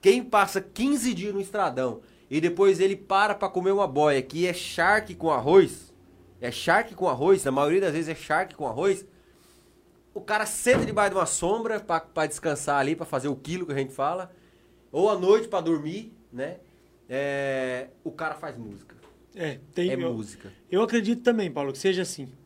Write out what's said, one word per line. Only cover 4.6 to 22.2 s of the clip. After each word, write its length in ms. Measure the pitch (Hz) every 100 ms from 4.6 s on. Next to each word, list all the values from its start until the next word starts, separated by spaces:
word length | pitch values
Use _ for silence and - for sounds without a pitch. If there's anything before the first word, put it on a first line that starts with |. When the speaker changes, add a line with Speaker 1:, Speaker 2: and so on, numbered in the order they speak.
| - - 170 214 208
Speaker 1:
com 140 | 175 165
arroz, 640 | 139 123 190 175 - - - - - - -
é 120 | 123
charque 420 | 120 - 185 226
com 140 | 190 185
arroz, 340 | 127 156 190
na 60 | 139
maioria 300 | 131 147 180
das 120 | 190
vezes 160 | 151 160
é 40 |
charque 400 | 160 - 156 190
com 100 | - 139
arroz, 360 | 113 190 185 - _ _ _ _ _ _ _ _ _ _
o 60 | 202
cara 260 | - 214 214
senta 400 | - 240 262 -
debaixo 240 | 214 202
de 60 | 190
uma 100 | 165
sombra 540 | - 175 220 226 214
pra, 180 | - 165
pra 280 | - - 156
descansar 520 | 147 160 143 - 143
ali, 160 | 135
pra 100 | 165 165
fazer 200 | 139 139
o 80 |
quilo 320 | 139 - 175 175
que 60 |
a 40 | 139
gente 160 | 135
fala, 380 | 135 139 180 180 - _ _ _ _ _
ou 180 | 143 202
à 80 | 196
noite 300 | 180 220 226
pra 120 | 196
dormir, 520 | 160 160 151 190 226 - _
né? 260 | 120 143 180 - _ _ _ _
É, 800 | 127 143 139 139 135 127 156 - _
o 80 | 160
cara 240 | - 160 151
faz 200 | 160 117
música. 380 | 107 101 - - - _ _
Speaker 2:
É, 240 | 202 165 135 -
tem, 160 | - 180
Speaker 1:
É 40 |
Speaker 2:
eu, 180 | - 127
Speaker 1:
música. 380 | 113 104 - 98 - _
Speaker 2:
eu 100 | 180
acredito 400 | 233 233 208 240
também, 280 | 247 226 185
Paulo, 220 | 143 139
que 60 | 135
seja 240 | 190 185
assim. 260 | 175 -